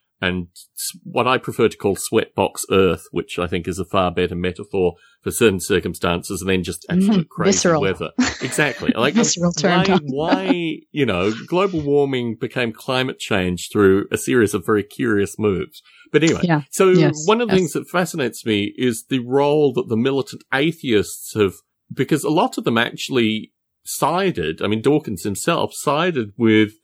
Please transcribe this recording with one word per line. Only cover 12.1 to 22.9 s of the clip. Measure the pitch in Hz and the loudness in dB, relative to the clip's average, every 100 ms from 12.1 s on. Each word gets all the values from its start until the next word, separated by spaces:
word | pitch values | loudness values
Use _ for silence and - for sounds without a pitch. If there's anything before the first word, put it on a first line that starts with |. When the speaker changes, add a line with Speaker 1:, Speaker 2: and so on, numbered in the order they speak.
| 131 120 107 | 0 -4 -6
Speaker 1:
became | 120 131 117 | -6 -4 -4
climate | 110 - 127 131 - | -6 -4 -2 -2 -6
change | - 101 90 90 - | -2 0 0 -2 -2
through | 107 98 95 - | 4 6 6 2
a | - | -4
series | - 127 101 101 | 0 2 2 0
of | - | 0
very | 107 | 0
curious | 95 - 127 101 98 - | 0 -4 0 0 0 -2
moves. | 104 87 73 - - - - | 0 0 -4 -12 -20 -20 -2
But | 151 | 2
anyway, | 165 - | 2 2
Speaker 2:
Yeah. | 175 151 - | 2 0 0
Speaker 1:
so | - 190 | 2 4
Speaker 2:
Yes. | 175 151 151 165 | 6 4 2 0
Speaker 1:
one | 220 | 0
of | 240 | 2
the | 190 | 2
Speaker 2:
Yes. | |
Speaker 1:
things | 175 | 0
that | 147 - | -4 -4
fascinates | 175 170 170 120 - 117 | -4 -2 -2 -4 -4 -2
me | 104 101 - | 0 0 -2
is | 127 113 - | -2 -2 -2
the | 135 | -4
role | 120 139 143 151 147 | 0 2 4 4 2
that | 131 - | 2 -2
the | 110 | 0
militant | 131 139 - - _ | 0 0 -4 -10 _
atheists | 135 160 165 131 143 - - - 110 | 0 0 -2 0 2 0 -6 -6 0
have, | 98 - _ _ - | 0 -2 _ _ -10
because | - 131 151 | -4 -2 0
a | 156 | 0
lot | 160 247 - | 0 0 -2
of | |
them | 214 117 | -2 0
actually | 117 | -2